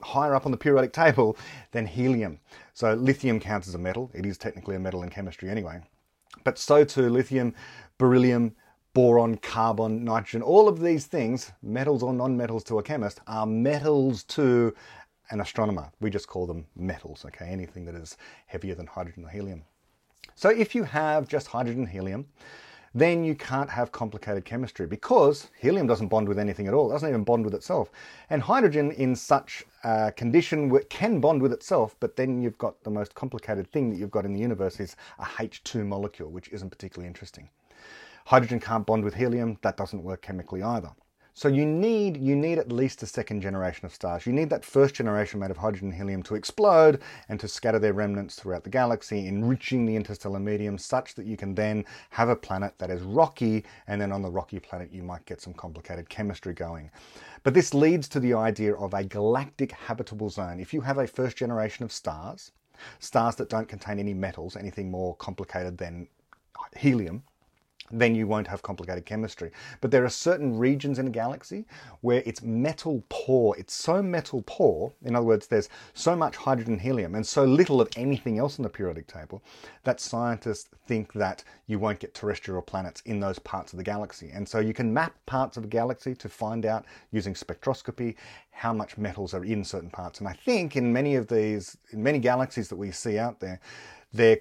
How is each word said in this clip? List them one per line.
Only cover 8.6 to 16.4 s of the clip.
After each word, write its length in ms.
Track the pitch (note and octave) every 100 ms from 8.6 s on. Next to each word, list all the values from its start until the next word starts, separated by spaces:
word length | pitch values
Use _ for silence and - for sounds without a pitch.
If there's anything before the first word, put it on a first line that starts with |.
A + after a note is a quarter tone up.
| _ _ _
boron, 460 | C3 B2 A#2 A#2 A2
carbon, 640 | - A#2 A2+ G#2+ A2 A2
nitrogen, 380 | A#2 A2+ G2+ A2+
all 260 | A#2 F#3+ G#3+
of 120 | E3
these 260 | E3+ D#3+ -
things, 440 | E3+ A2+ B2+ - -
metals 400 | - A#2 C#3 C3+
or 100 | B2
non-metals 520 | B2+ B2+ B2 A#2 A2+
to 140 | - A2
a 40 |
chemist, 400 | G#2+ D3+ G2+ - -
are 200 | A2 A2
metals 760 | A2 C3 D3 D3+ C#3+ C3 A2+
to 500 | - - C3+ A#2+ A#2 - - - - _ -
an 100 | G#2+
astronomer. 500 | G2 - G#2+ F#2 C#2+ -
We 120 | G#2+
just 180 | G2 -
call 180 | F#2